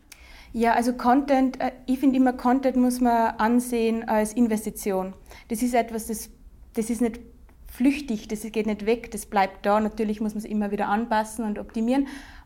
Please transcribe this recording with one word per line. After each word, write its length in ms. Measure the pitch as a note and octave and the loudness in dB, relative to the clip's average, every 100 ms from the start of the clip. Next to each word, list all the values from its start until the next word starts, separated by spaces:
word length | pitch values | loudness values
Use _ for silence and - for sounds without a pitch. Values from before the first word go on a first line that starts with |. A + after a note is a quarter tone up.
| _ - - - - | _ -20 -20 -20 -10
Ja, 220 | A#3 A#3 | -2 2
also 180 | A#3 A#3+ | 2 0
Content, 680 | B3 B3 C4 C#4 C4+ C4 B3+ | 0 2 4 4 2 2 0
äh, 100 | B3+ - - | -6 -6 -4
ich 120 | B3+ | 0
find 160 | C#4 B3+ | 2 4
immer, 160 | B3+ | 4
Content 440 | B3 B3 C4 C4+ B3+ | 2 2 2 2 2
muss 240 | B3 B3 | 2 2
man 360 | B3 A#3 A3+ - | 2 4 2 2
ansehen 720 | G#3+ A#3+ B3 A#3+ A3+ A3+ A3+ | 2 2 2 0 0 0 0
als 240 | G#3+ G#3+ | 0 0
Investition. 800 | G#3+ A#3+ G#3+ G#3+ - G#3+ F#3+ F#3+ F#3+ - - - | 2 0 0 -4 -6 -2 -2 -4 -8 -18 -18 -8
Das 140 | A3 | -4
ist 120 | B3 | 0
etwas, 340 | A#3+ A3+ A3 A3 | 2 0 -4 -6
das, 220 | G#3+ - - - - - | -8 -10 -18 -20 -20 -8
das 160 | - A3 | -4 -2
ist 100 | A3+ | 0
nicht 200 | A#3+ A3 - - - - - | 0 -2 -14 -20 -20 -20 -14
flüchtig, 600 | - B3+ C#4+ C#4 G#3+ - | 0 2 2 -2 -6 -6
das 140 | G#3+ | -8
geht 240 | A3+ A3 G#3+ | -6 -4 -2
nicht 180 | G#3 | -2
weg, 260 | G#3 A#3 - | 0 -2 -2
das 120 | G3+ | -12
bleibt 400 | - G#3 G3 - | -2 0 0 0
da. 160 | G3+ G#3 | 2 2
Natürlich 400 | G#3+ G#3+ G#3+ G#3+ | 2 -2 -2 -2
muss 140 | G#3+ | -4
man 60 | G#3+ | -6
es 40 | |
immer 260 | A3 G#3 G3+ | -4 -2 -2
wieder 180 | G3+ G3+ | -2 0
anpassen 560 | G#3 A#3 G#3+ A3 - A3 | 0 0 0 -2 -4 -4
und 120 | G3+ | -4
optimieren, 480 | G3+ A3+ A3+ C4 C#4 - - - | -6 -2 0 2 0 -6 -16 -20